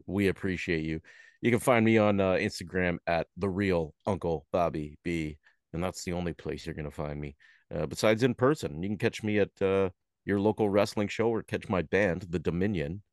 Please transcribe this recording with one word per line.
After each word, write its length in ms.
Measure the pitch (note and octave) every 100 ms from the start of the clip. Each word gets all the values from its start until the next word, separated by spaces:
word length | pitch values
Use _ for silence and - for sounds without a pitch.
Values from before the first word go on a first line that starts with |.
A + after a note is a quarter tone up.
| -
we 220 | F#2 G2
appreciate 560 | E2+ G2 F2 - E2
you. 160 | D#2 D#2 - - - _
You 100 | A#2+
can 80 | A#2
find 260 | - A#2+ A2
me 100 | A2
on, 240 | G#2 G2+
uh, 120 | F#2+
Instagram 640 | F2+ G#2 - F2 F#2 F2+ E2+ -
at 220 | E2+ D#2 -
the 100 | G2
real 460 | F#2 G2+ E2+ D#2 -
Uncle 420 | - F#2+ F2 D#2 -
Bobby 460 | F#2 E2+ D#2 D2+ D2
B, 340 | F2 E2+ D2+ D2 _ _ _
and 100 | D#2+
that's 220 | F2+ -
the 80 | -
only 220 | F2 E2+
place 320 | D#2 D#2+ D2+ E2
you're 80 |
gonna 160 | D#2 D2
find 280 | D#2 D2+ D2
me, 160 | D2 C#2+ _ _ _
uh, 120 | D#2 D2+
besides 360 | - A2 A2
in 120 | B2+
person. 480 | A#2 B2+ D#3 D#2 D2
You 80 | F#2+
can 80 | G#2+
catch 240 | A2+ -
me 160 | G#2+ G#2
at, 240 | F#2+ -
uh, 260 | F#2+ G2 F#2+ - _ _ -
your 120 | G2+
local 300 | G2+ G#2+ G#2
wrestling 400 | G2+ G#2 - G2+
show 220 | - A2+
or 120 | A2
catch 240 | - G#2 -
my 100 | F#2+
band, 460 | D#2 F#2+ G2+ E2+ F#2+
The 100 | E2+
Dominion, 680 | D#2+ E2+ G2 F#2+ D2 G2 -